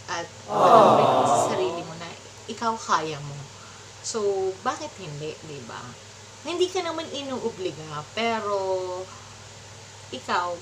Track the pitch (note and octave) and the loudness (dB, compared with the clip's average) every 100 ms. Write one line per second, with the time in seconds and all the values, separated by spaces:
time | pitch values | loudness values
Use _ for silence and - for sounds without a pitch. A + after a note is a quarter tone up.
0 | - F3 E3+ - - G#3 F#3 A3 F#3+ - | -8 -6 -6 -10 -4 2 8 10 12 10
1 | - - - D3 D3+ - - E3+ E3 E3 | 8 6 6 4 4 2 0 -2 -6 -10
2 | E3+ - - - - A3+ A#3 A3+ - F3 | -10 -12 -16 -18 -10 -2 0 0 2 2
3 | D#3+ C#3+ C#3+ C#3+ C#3 - - - - - | 2 -4 -8 -10 -12 -14 -16 -16 -18 -12
4 | - A3+ G3+ G3 F#3+ F#3+ B3+ D4+ D4+ - | -6 0 2 2 0 0 -2 -4 -6 -10
5 | E3+ C#3+ D3+ - D#3 C#3+ A#2 G#2+ A#2+ A#2 | -10 -8 -8 -8 -10 -12 -10 -10 -12 -14
6 | - - - - D4 F4 F4+ F#4+ E4+ D#4+ | -16 -18 -18 -12 -6 2 2 2 -2 -4
7 | D#4+ C#4+ C#4 B3 A3+ - F3+ D3 D#3 D3+ | -6 -6 -6 -4 -4 -4 -6 -6 -8 -8
8 | D3+ G#3+ A#3 A3 G#3 G3+ F#3+ F#3 F#3 F#3 | -6 -2 0 0 0 0 2 0 -2 -6
9 | F#3 - - - - - - - - - | -8 -12 -16 -16 -16 -16 -16 -16 -16 -16
10 | - B3+ - G#3+ F3 F3 | -12 -12 0 0 2 -2